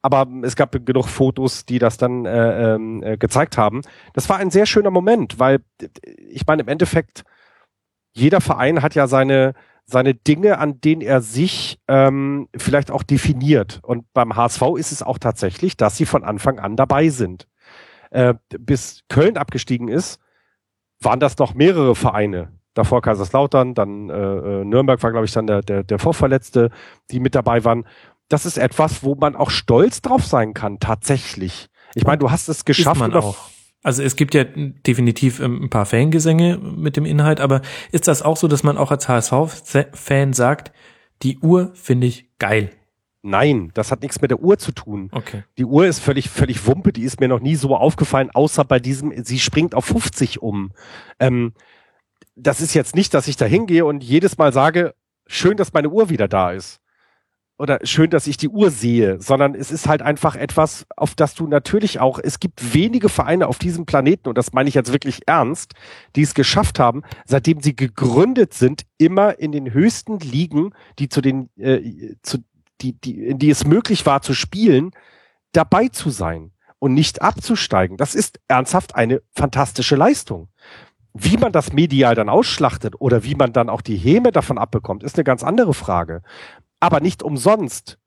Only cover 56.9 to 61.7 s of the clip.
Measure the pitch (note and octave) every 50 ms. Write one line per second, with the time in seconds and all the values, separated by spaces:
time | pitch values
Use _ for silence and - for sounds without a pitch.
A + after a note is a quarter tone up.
56.9 | _ _ _ _ _ _ _ _ _ _ _ _ _ _ C#3+ C#3+ C#3 - - -
57.9 | - - D#3+ E3 E3+ D#3 - D3+ C#3 - - D3 G#3+ G#3 G#3 F#3+ C#3+ A#2 A#2+ A#2+
58.9 | A#2+ A#2 A2+ G2 F#2+ F#2 G2 - C#3 C3+ C#3+ C#3+ C#3 G#2 C#3 - D3 D#3+ - C#3+
59.9 | D#3 D3+ - D3+ D3+ D3 - D#3+ - - A2+ A2 - - D#3 D#3 - - - _
60.9 | - - - - - - D#3 C#3+ - - E3 D#3 D3 D3 - -